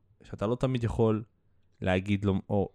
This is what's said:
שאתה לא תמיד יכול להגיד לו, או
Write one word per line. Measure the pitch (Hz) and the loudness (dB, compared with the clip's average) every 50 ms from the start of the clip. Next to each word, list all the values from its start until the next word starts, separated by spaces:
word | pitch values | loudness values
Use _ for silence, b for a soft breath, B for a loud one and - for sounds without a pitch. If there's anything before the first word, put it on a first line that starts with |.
| _ _ _ _ - | _ _ _ _ -20
שאתה | - - - 101 | -16 -10 -6 -2
לא | 107 123 | -2 -2
תמיד | 123 - 131 131 120 117 | 0 0 -2 -2 0 -2
יכול | 107 - - 117 110 107 104 113 - _ _ _ _ _ _ _ _ _ - | -2 0 2 2 2 2 0 -2 -8 _ _ _ _ _ _ _ _ _ -6
להגיד | - 92 92 95 95 104 104 98 101 | -2 0 0 2 2 0 -2 0 2
לו, | 101 95 101 - - | 0 0 0 -2 -2
או | 104 101 95 - - | -2 -2 -2 -2 -4